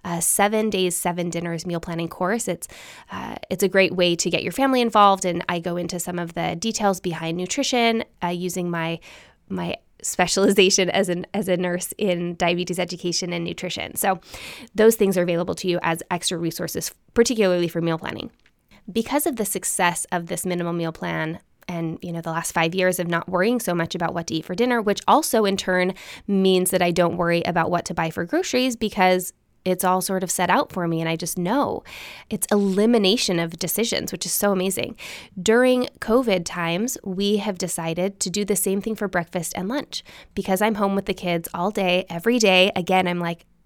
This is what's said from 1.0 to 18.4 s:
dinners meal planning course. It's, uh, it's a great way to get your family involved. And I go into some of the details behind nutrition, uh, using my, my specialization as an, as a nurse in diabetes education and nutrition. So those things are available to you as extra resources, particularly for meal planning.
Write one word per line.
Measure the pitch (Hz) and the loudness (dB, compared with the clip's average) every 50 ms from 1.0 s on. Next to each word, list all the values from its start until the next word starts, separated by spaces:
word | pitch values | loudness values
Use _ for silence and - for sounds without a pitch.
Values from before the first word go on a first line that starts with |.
| - 180 180 175 175 175 | -2 -2 -2 -2 -4 -4
dinners | 170 170 170 170 170 160 - | -4 -4 -4 -4 -4 -6 -4
meal | 180 170 165 | -4 -6 -4
planning | - 175 165 165 170 165 | -4 -6 -6 -4 -6 -6
course. | - - 185 180 220 233 - | -4 -4 -2 -2 -2 -2 -2
It's, | 190 170 - - - - - - - - - - - | -4 -6 -6 -8 -14 -16 -18 -20 -20 -20 -20 -18 -14
uh, | 196 190 - 57 55 - - - | -12 -10 -10 -10 -10 -10 -8 -6
it's | 185 170 | -2 0
a | 202 185 | 0 4
great | - 190 190 - - | 4 4 4 4 4
way | 185 180 175 170 | 2 4 4 4
to | 170 - 175 | 2 0 0
get | 165 - | 0 -2
your | - 180 | -2 -2
family | - - 269 269 262 247 | 0 0 2 4 4 4
involved. | 240 226 - 214 202 202 190 190 - | 2 4 6 6 8 8 6 4 0
And | 180 170 175 - - | -2 -2 -2 -4 -4
I | 180 170 | -4 -4
go | 160 180 175 | -4 -4 -4
into | 175 175 156 185 170 | -4 -4 -4 -6 -6
some | - 185 175 175 | -6 -6 -4 -6
of | 170 170 - | -6 -6 -6
the | 170 165 170 - | -4 -4 -4 -4
details | 170 - 226 214 - 214 196 185 - | -4 -4 -4 -2 0 0 0 0 0
behind | - 180 160 165 165 165 165 | -2 -6 -6 -4 -4 -4 -4
nutrition, | 180 180 - - 285 262 - 262 240 233 233 226 220 - _ _ - | -4 -4 -4 -4 -2 -2 0 2 2 2 2 2 0 -4 _ _ -6
uh, | 185 175 | -4 -4
using | 180 175 180 175 175 180 175 175 | -4 -2 -4 -4 -4 -4 -4 -2
my, | 170 165 165 165 165 160 - - - - - - _ _ _ - | -2 -2 -4 -4 -6 -8 -10 -16 -20 -20 -20 -20 _ _ _ -10
my | 190 180 175 170 - - _ _ _ - | -8 -6 -6 -6 -8 -8 _ _ _ -12
specialization | - - - - 180 170 - 196 196 190 196 208 185 185 - - 185 175 | -10 -6 0 0 0 0 2 2 4 4 6 6 6 6 6 2 2 2
as | - 196 190 180 | 2 0 0 0
an, | 175 175 - - - | -2 -4 -4 -6 -4
as | 202 180 196 | -4 -2 0
a | 180 | 0
nurse | 175 180 180 175 180 - - - - | 0 0 -2 -2 -4 -6 -8 -6 -2
in | 214 190 180 170 175 175 170 | -2 0 0 0 -2 -4 -2
diabetes | - 180 170 175 175 180 180 175 180 | 0 0 0 2 0 -2 -4 -2 -4
education | 180 175 180 170 - 175 165 - 185 175 | -4 -4 -6 -6 -4 -4 -2 -2 -4 -4
and | 175 170 170 | -4 -4 -4
nutrition. | 170 170 - - 175 - - - - - | -6 -6 -6 -8 -8 -6 -6 -8 -8 -6
So | - - 196 190 175 - - - - - - - - - - - | -2 0 0 0 -2 -4 -16 -18 -16 -16 -16 -16 -18 -18 -4 2
those | 208 214 226 226 | 6 6 6 6
things | - 208 190 175 | 6 4 2 2
are | 180 | 2
available | 175 175 170 170 170 180 170 | 2 0 0 0 -2 -2 -4
to | - - 180 | -4 -2 -2
you | 175 165 | -2 0
as | - 165 165 170 - - | 0 -2 -2 -2 -4 -6
extra | 180 170 - - 185 165 | -6 -4 -4 -4 -4 -2
resources, | 170 165 - - 170 151 - - - - - _ _ _ - | -2 -4 -4 -4 -6 -6 -6 -6 -6 -8 -10 _ _ _ 2
particularly | 233 233 - 247 220 202 185 180 175 170 165 | 4 4 4 4 2 4 4 4 2 0 -2
for | - 170 | -2 -2
meal | 170 165 160 160 | -2 0 -2 -2
planning. | - - - - - - _ _ | -4 -8 -10 -10 -10 -12 _ _